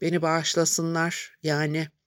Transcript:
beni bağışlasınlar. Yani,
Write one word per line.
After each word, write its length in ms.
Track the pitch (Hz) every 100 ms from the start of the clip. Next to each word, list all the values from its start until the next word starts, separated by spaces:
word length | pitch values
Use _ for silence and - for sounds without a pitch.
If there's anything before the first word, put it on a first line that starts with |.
beni 200 | 165 170
bağışlasınlar. 1160 | 160 165 151 170 165 - 165 165 170 - - -
Yani, 440 | 156 147 151 156 156 _